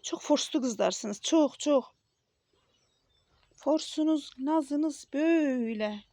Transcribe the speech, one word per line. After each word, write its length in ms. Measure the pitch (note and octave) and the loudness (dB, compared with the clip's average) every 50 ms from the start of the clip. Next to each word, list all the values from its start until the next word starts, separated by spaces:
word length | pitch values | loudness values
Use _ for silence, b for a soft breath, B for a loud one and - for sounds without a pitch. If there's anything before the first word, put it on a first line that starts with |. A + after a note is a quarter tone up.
Çok 200 | - - E4+ - | -6 -6 -8 -8
forslu 380 | - - D4 C4+ - - - D#4 | 2 2 2 2 2 -2 -2 -2
kızlarsınız. 600 | A#3+ B3+ A3 G3 - F#3 - - - G#3+ G#3 - | -2 -2 -2 0 0 0 0 -2 -6 -8 -8 -6
Çok, 380 | - - D#4 E4 D4+ C4 - - | -2 2 4 4 4 4 0 -4
çok. 360 | - D4 D4 C4 - - _ _ _ _ _ _ _ _ _ _ _ _ _ _ _ _ _ _ _ _ _ _ _ _ _ _ _ _ _ _ _ _ _ | 0 2 2 2 2 -2 _ _ _ _ _ _ _ _ _ _ _ _ _ _ _ _ _ _ _ _ _ _ _ _ _ _ _ _ _ _ _ _ _
Forsunuz, 720 | - - C#4 D4+ D#4 - - - D#4 D#4 D#4 D#4 D4 C#4+ - - B3+ | -6 0 0 0 0 0 -4 -4 -2 0 2 0 0 -2 -8 -12 -8
nazınız 680 | C4 C#4+ D#4 D#4+ D4+ - C#4+ D4 D#4 D#4+ D4 - - _ - | -4 0 0 0 0 0 -2 -2 -2 -2 -4 -8 -14 _ -4
böyle. 880 | C#4 D#4 E4 E4 E4 D4+ C#4 C4 B3+ A#3 A3+ A3+ G#3 G#3+ G#3 G#3 G#3 - _ | 0 2 4 4 4 2 2 0 0 -2 -4 -4 -4 -4 -4 -6 -8 -14 _